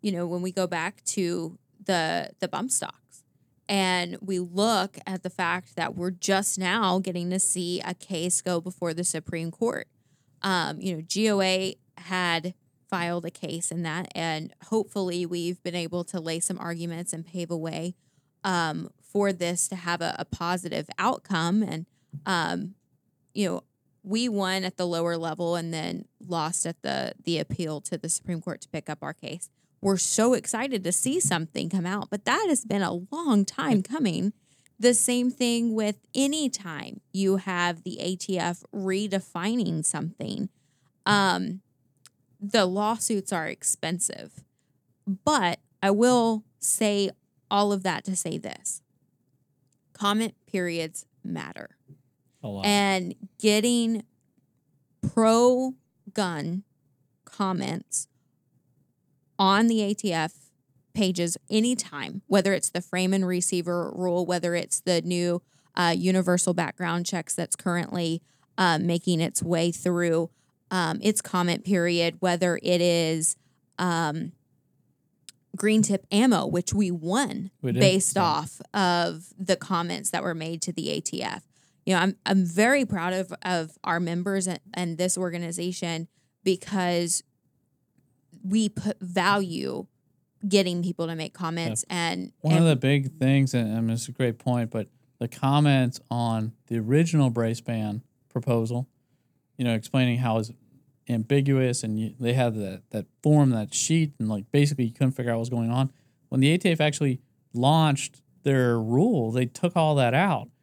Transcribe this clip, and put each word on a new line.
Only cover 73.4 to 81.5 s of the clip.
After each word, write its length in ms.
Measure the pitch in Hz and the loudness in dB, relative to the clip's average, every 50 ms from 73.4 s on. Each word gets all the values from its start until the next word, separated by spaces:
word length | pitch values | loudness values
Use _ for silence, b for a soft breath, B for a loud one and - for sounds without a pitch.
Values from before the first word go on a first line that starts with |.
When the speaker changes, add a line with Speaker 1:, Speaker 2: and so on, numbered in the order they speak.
| _ _ _ _ _ _ _ - | _ _ _ _ _ _ _ -4
Speaker 1:
um, 520 | 180 180 170 165 165 151 147 160 165 170 - _ _ _ _ _ _ _ _ _ _ _ _ _ _ _ _ _ _ - - _ _ _ - | -2 0 0 0 0 -2 -2 -4 -6 -8 -10 _ _ _ _ _ _ _ _ _ _ _ _ _ _ _ _ _ _ -20 -20 _ _ _ -6
green 260 | 185 - 208 220 220 | 0 2 4 4 4
tip 240 | 214 - 202 190 - _ | 4 2 0 -2 -2 _
ammo, 340 | - 202 233 262 233 180 - | 2 4 4 6 4 4 2
which 280 | 160 160 170 175 - - | 0 -2 -2 -2 0 0
we 180 | 202 208 180 | 0 0 0
won 600 | 175 170 156 165 185 240 285 - - - - 190 _ _ | 0 -4 -2 -2 0 0 0 0 -4 -6 -8 -10 _ _
Speaker 2:
We 100 | - 131 117 | -4 -2 2
did, 60 | 123 | 6
Speaker 1:
based 360 | 202 190 185 190 190 - - | 6 6 6 4 2 2 2
Speaker 2:
yeah. 80 | 190 185 | 2 2
Speaker 1:
off 380 | 170 151 147 156 190 - - - - - | 2 2 0 -2 -6 -12 -16 -18 -6 -2
of 600 | 208 196 180 175 175 175 170 165 160 175 - - - | 0 2 4 4 2 2 0 -2 -6 -12 -18 -12 -12
the 180 | 190 175 196 | 0 0 0
comments 540 | 185 - - 196 170 170 170 175 160 143 - | 0 0 -2 -2 -2 0 -2 -4 -4 -6 -4
that 120 | - 170 - | -4 -2 -4
were 120 | - 170 | -4 -4
made 260 | 165 160 160 170 165 - | -4 -6 -6 -6 -6 -6
to 80 | - 170 | -6 -6
the 160 | - 160 143 | -6 -4 -4
A 80 | - 151 | -4 -4
T 220 | - - - - 123 | -4 -6 -6 -6 -6
F. 200 | 92 - - - _ | -6 -8 -10 -12 _